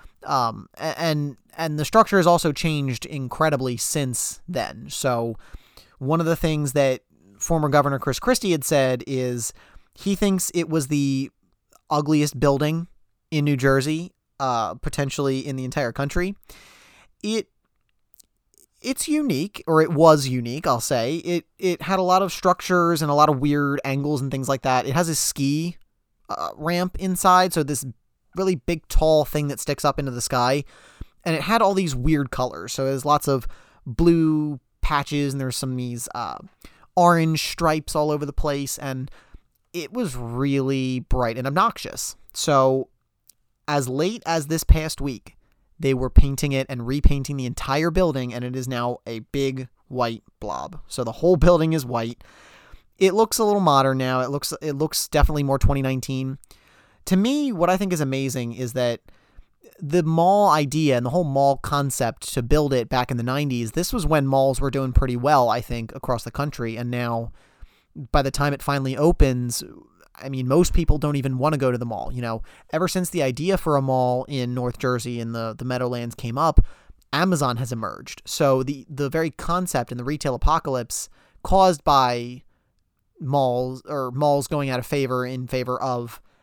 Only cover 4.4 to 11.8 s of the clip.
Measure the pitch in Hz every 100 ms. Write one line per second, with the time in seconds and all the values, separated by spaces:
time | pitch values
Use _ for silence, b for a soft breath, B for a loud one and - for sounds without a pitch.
4.4 | - 160 104 87 143 - 135 117 117 113
5.4 | b b b b b b 131 165 160 165
6.4 | 165 151 143 143 135 127 _ _ 95 -
7.4 | - 165 151 147 143 135 - 127 - 254
8.4 | 196 160 - 147 131 127 131 131 127 123
9.4 | 113 - b b b - 202 196 202 190
10.4 | - 175 165 160 135 147 139 135 139 -
11.4 | _ _ _ _